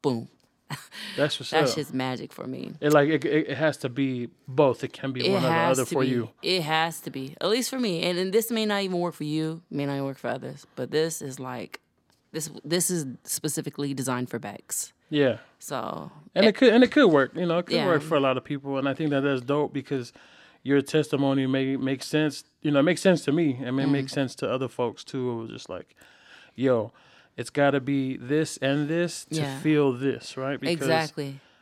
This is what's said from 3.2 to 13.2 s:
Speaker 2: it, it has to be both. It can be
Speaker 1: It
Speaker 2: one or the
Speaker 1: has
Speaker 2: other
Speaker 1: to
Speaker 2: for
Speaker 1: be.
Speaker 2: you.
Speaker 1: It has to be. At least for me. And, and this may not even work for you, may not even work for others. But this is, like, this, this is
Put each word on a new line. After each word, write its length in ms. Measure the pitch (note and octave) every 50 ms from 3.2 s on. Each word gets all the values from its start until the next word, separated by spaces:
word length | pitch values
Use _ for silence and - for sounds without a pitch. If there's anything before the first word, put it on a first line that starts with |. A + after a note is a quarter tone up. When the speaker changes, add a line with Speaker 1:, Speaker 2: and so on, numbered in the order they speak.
| C3+
Speaker 2:
it, 240 | - D3 D#3 D#3 -
it 60 | -
has 200 | A#2 D#3 D#3 C#3 -
to 100 | - C3
be 400 | A#2+ C3 C#3 C3+ C3 B2 A#2+ A#2 - _ _ -
both. 340 | C3 C3+ D3+ C#3 A#2+ - -
It 100 | B2+ -
can 200 | - - C3+ C3+
be 120 | B2+ A#2+
Speaker 1:
It 80 | F3+ G3
Speaker 2:
one 120 | G3 -
or 40 | C3
the 40 | E3
Speaker 1:
has 260 | E3 E3 E3+ C3 C3
Speaker 2:
other 60 | B2+ -
Speaker 1:
to 60 | F3
Speaker 2:
for 80 | C#3+ C3
Speaker 1:
be. 60 | B2+
Speaker 2:
you. 220 | B2+ A#2+ A2+ A2 - _ -
Speaker 1:
It 200 | - F3+ F#3 D#3+
has 380 | D3 D#3 D#3+ D#3+ E3 D#3+ - -
to 80 | -
be. 260 | C3+ C3+ C3 C3 D#3 -
At 80 | - F3+
least 220 | G#3+ B3 A#3+ -
for 80 | - C4
me. 240 | B3 A3 F3 E3 F3
And, 160 | F3 F3+ F3
and 140 | F#3 F#3+ F#3
this 180 | A3 A3 A3+
may 160 | A#3+ A3 A3
not 160 | G#3+ G#3 G3+ G3+
even 160 | F#3+ F#3 F3
work 160 | F3 F3 D#3+
for 100 | - D3+
you, 380 | D3+ D3+ D#3 D#3 D#3 D#3+ E3 - _
may 160 | - D3 C#3+
not 60 | C#3+ C#3
even 100 | C#3 C#3
work 120 | C3+ C3+ -
for 100 | - A#2+
others. 380 | A#2+ C3 C3 C3 C#3+ C#3+ - - _
But 160 | - B2+ B2
this 320 | - D3+ D#3+ E3 D#3+ - D3
is, 160 | C#3 C3 C#3
like, 420 | C3+ B2+ B2 A#2+ G2 - - - _ _ _ _ _ _ _ _ _ _ -
this, 180 | D#3 D3+ D#3 - - -
this 260 | - E3 F3+ E3+ -
is 160 | F3+ E3+ D3+ C3+ B2 -